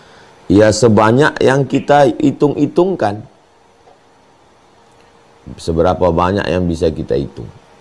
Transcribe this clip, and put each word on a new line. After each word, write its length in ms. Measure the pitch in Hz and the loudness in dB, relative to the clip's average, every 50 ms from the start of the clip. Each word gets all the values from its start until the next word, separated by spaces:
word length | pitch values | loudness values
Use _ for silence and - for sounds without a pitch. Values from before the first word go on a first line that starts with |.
| - - - - - - _ _ _ - | -20 -20 -20 -20 -20 -20 _ _ _ 0
Ya, 240 | 90 101 107 107 | 2 4 4 4
sebanyak 720 | 101 - - 117 107 107 107 110 117 131 151 - - - - | 2 2 2 2 4 4 4 4 4 2 2 0 0 0 0
yang 240 | 120 131 143 135 123 | 0 0 0 -2 -2
kita 400 | - 139 - - 143 143 147 170 | -4 -4 0 2 2 4 4 2
hitung-hitungkan. 1120 | 156 - 151 143 - - 147 143 135 - 147 139 - 175 175 196 180 - 113 104 101 110 131 - _ _ _ _ _ _ _ _ _ _ _ _ _ _ _ _ _ _ _ _ _ _ _ _ _ _ _ _ _ _ _ _ _ _ _ _ _ _ _ _ _ _ _ - 62 - | 0 0 -2 -2 0 0 -2 -2 0 -2 -4 -2 0 0 0 0 -2 -4 -4 -6 -6 -8 -12 -18 _ _ _ _ _ _ _ _ _ _ _ _ _ _ _ _ _ _ _ _ _ _ _ _ _ _ _ _ _ _ _ _ _ _ _ _ _ _ _ _ _ _ _ -20 -20 -10
Seberapa 480 | - 87 82 80 82 90 90 - 90 87 | -8 -4 -2 0 0 0 0 0 0 0
banyak 400 | 85 85 87 90 101 101 - - | 0 0 0 0 -2 -2 -2 -2
yang 160 | 82 92 90 | -2 -2 -2
bisa 240 | 87 82 73 90 82 | -2 -2 -2 -2 -2
kita 320 | 71 78 76 - 58 69 | -2 -4 -6 -4 -4 -4
hitung. 320 | 69 60 - - 57 50 - - _ _ _ _ | -4 -6 -10 -16 -18 -18 -20 -20 _ _ _ _